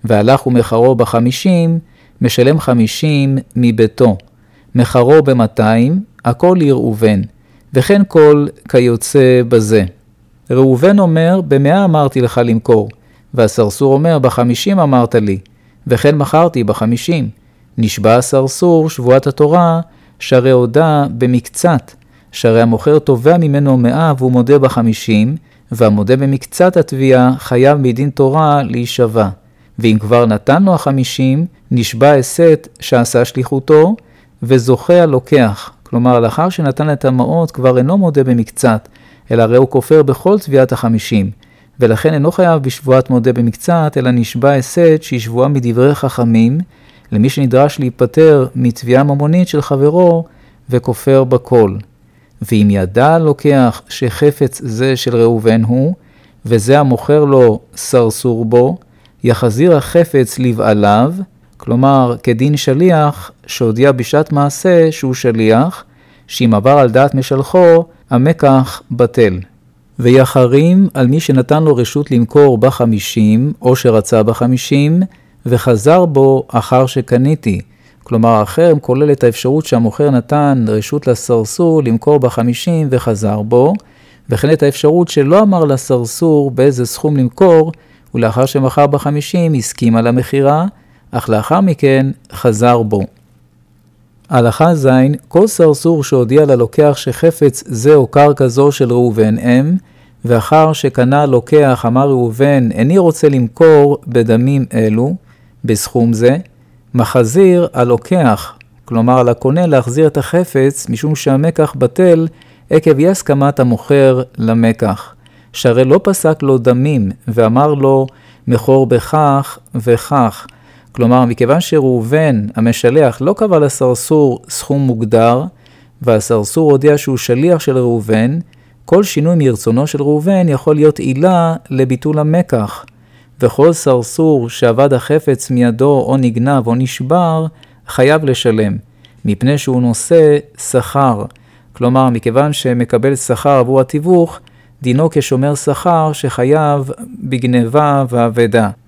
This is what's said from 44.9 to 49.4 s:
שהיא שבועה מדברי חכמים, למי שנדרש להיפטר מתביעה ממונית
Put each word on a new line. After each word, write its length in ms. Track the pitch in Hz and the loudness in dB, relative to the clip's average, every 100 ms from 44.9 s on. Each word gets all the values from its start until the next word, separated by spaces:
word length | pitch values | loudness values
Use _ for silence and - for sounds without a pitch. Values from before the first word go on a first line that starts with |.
| 156 | 2
שהיא 180 | - 127 | -2 -8
שבועה 280 | 113 117 135 | -6 -2 0
מדברי 460 | 139 120 117 135 | 0 -2 2 2
חכמים, 640 | 147 135 - 117 113 113 147 180 _ _ _ _ | 2 -4 -2 0 2 2 0 -6 _ _ _ _
למי 160 | 110 123 | -2 0
שנדרש 500 | 143 135 127 143 - | 0 0 2 2 0
להיפטר 680 | 127 - 123 - 160 147 127 - | -8 -2 -2 4 4 4 0 -2
מתביעה 460 | 123 113 120 127 | -4 -4 0 0
ממונית 460 | 143 139 147 175 | 0 -2 0 0